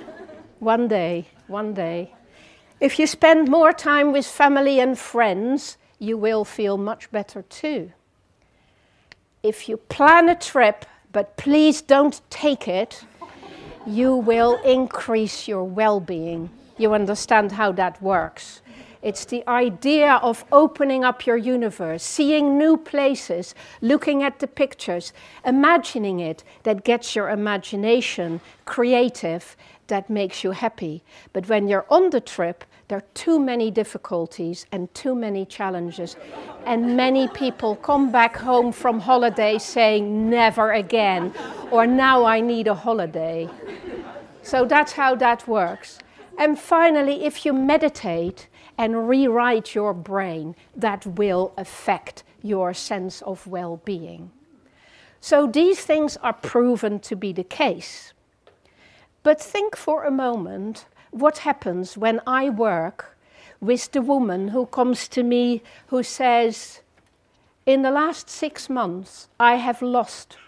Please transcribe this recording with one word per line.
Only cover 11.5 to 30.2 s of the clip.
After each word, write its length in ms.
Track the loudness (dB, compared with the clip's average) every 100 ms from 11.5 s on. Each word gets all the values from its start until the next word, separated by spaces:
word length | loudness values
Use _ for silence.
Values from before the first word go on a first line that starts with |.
| 4 4 4
don't 380 | 4 4 4 0 -12
take 360 | -4 -2 -2 -2
it, 380 | -4 -4 -8 -20 -20 -20 -20 -20 -20 -20 -16 -6
you 300 | 0 2 2
will 380 | 2 4 4 4
increase 840 | 4 4 2 -4 -2 0 -2 -6 -6
your 180 | -6
well-being. 840 | -4 0 2 2 -2 -6 -6 -6 -10 -14 -18 -2
You 160 | 2
understand 580 | 2 0 -2 2 2 2
how 200 | 0 -2
that 280 | 0 -2 -2
works. 600 | -2 -2 -2 -10 -20 -20 -20 -20 -20 -10
It's 240 | -8 -8 -8
the 200 | -8 -2
idea 680 | 0 0 0 2 4 6 4
of 240 | 2 -2 4
opening 540 | 6 6 4 0 2
up 220 | 0 0 0
your 100 | 0
universe, 680 | 0 0 -2 -4 -8 -8
seeing 540 | -6 0 2 4 2 4
new 220 | 4 2
places, 760 | 0 0 0 0 -4 -8 -8 -16 -20 -6
looking 400 | 0 2 2 0
at 160 | 0 -4
the 80 | -6
pictures, 640 | -2 -4 -4 -6 -6 -8 -16 -20 -8
imagining 760 | 0 4 4 4 0 -6 -4 -4
it, 220 | -6 -8 -14 -6
that 220 | -4 -2
gets 300 | 0 -2 -2
your 140 | -4 -4
imagination 1120 | -2 -2 -4 -6 -4 2 2 0 -6 -6 -8 -12 -20
creative, 920 | -8 -2 2 2 2 -2 -6 -6 -10 -20 -20 _ -8
that 200 | -6 -4
makes 340 | -4